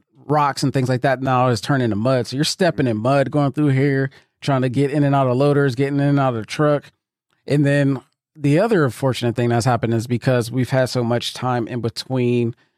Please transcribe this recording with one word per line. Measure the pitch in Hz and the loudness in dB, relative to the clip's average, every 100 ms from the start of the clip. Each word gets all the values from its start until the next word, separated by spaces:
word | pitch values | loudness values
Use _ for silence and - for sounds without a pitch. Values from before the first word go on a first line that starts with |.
| _ _ 127 | _ _ -2
rocks | 147 143 - | 0 0 0
and | 139 | -2
things | 135 127 | 0 0
like | 123 | 0
that | 139 127 | 0 0
now | 131 127 127 | 0 2 2
is | 117 | 0
turning | - 139 120 | 0 0 0
to | 104 | 0
mud. | 120 131 113 | 0 0 -2
So | |
you're | 131 | -4
stepping | 156 - 180 - 131 | -4 0 -2 0 -2
in | 107 | 0
mud, | 120 139 139 | 0 0 0
going | 147 143 | 0 -2
through | 151 147 | 0 0
here, | 131 143 135 135 - _ _ | 2 2 0 -2 -6 _ _
trying | - 135 | -2 0
to | 131 | 0
get | 123 139 | 0 0
in | 147 | 2
and | 143 | 2
out | 139 131 | 2 2
of | 123 | 2
loaders, | 143 143 139 120 | 2 4 2 0
getting | 139 143 | -2 0
in | 143 | 2
and | 143 | 2
out | 131 | 0
of | 117 | -2
the | 104 | -8
truck. | - 151 143 - _ _ _ _ _ - | 0 0 0 -4 _ _ _ _ _ -2
And | 143 | 0
then | 143 143 139 131 - _ _ | 2 2 0 -2 -8 _ _
the | 156 143 151 | -6 0 2
other | 226 202 | 2 2
unfortunate | 139 - 135 117 120 110 | 0 0 -4 -2 -2 0
thing | 120 | 0
that's | 120 | 0
happened | 127 117 113 | 2 0 0
is | 117 120 | -2 -2
because | 123 139 123 117 | -2 0 0 0
we've | 127 120 | -4 -2
had | 131 127 | 0 0
so | 127 | -2
much | 117 120 - | -2 -2 -4
time | - 127 123 113 | -6 -4 -4 -4
in | 123 | -6
between, | 113 - - 131 123 120 117 - _ | -6 -8 -6 -2 0 0 -2 -6 _